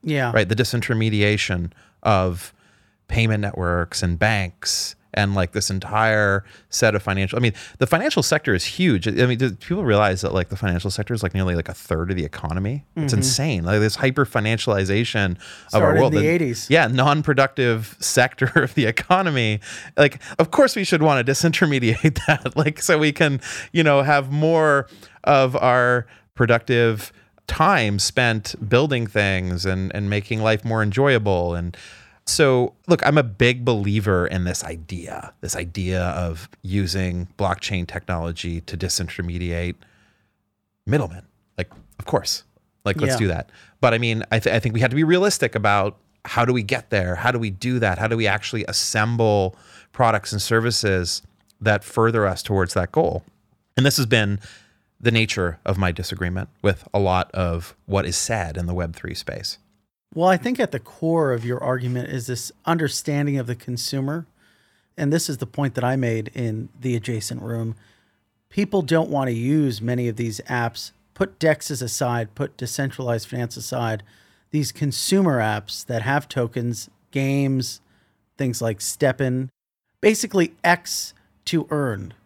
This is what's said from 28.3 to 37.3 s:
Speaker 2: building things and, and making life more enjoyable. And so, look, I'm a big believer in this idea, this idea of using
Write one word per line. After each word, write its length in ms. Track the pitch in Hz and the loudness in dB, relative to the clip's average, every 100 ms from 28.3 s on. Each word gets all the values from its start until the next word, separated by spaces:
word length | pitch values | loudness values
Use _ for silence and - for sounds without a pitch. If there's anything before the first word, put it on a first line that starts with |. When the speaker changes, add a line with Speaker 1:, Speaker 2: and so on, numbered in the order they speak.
| 110 - - 104 | 2 -4 -10 2
Speaker 2:
building 380 | 120 151 131 110 | 2 4 0 0
things 580 | 107 101 95 92 90 | 0 2 0 -2 -2
and, 260 | 95 92 95 | -2 -2 -2
and 160 | - 101 | -4 -2
making 320 | 104 101 110 | -2 -2 -2
life 200 | 110 107 | 2 0
more 200 | 113 113 | 0 0
enjoyable. 720 | 107 101 139 123 104 92 87 | 0 2 2 2 2 0 0
And 200 | 85 87 - - - - _ - | -4 -6 -10 -20 -20 -20 _ -6
so, 480 | - 147 127 123 _ - | 2 4 4 0 _ 0
look, 180 | 175 - | 2 4
I'm 120 | 147 | 4
a 40 | |
big 420 | 120 101 123 123 | 2 2 2 4
believer 600 | 120 113 101 107 104 92 87 | 0 0 2 0 2 2 2
in 180 | 92 | 0
this 200 | 90 - | -2 -4
idea, 680 | 73 80 80 90 82 - - _ | -6 -10 -10 -12 -10 -12 -14 _
this 120 | - | -8
idea 480 | - 85 92 90 92 | -8 -6 -6 -2 0
of 460 | 87 85 87 80 - _ | -2 -2 -4 -6 -12 _
using 680 | 98 98 95 92 92 87 87 | -4 -2 -2 -2 -2 -4 -6